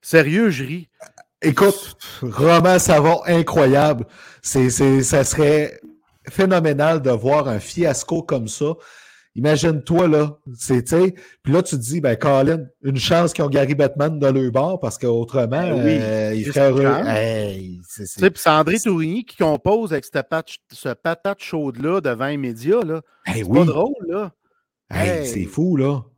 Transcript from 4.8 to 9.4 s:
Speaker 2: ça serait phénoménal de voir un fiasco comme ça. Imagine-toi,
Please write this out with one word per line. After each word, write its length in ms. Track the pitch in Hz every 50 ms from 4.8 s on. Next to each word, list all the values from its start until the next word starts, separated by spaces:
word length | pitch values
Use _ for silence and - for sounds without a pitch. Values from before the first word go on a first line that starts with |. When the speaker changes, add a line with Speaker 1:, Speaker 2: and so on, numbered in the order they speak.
| 143 135 135 135 131
Speaker 2:
ça 220 | 123 - 147 135
serait 560 | - - - 151 143 151 151 151 - - - _ - - _ _ _ _ _ _ -
phénoménal 760 | - - 190 190 185 175 165 160 147 139 147 156 165 160 135
de 80 | 131
voir 380 | 123 110 104 127 143 151 143 135
un 100 | 113 104
fiasco 640 | - - - 175 175 160 131 - - - - - 160
comme 260 | - 151 131 113 107
ça. 260 | - - 147 147 165 - - - - - - - _ _ _ _ _
Imagine-toi, 760 | 110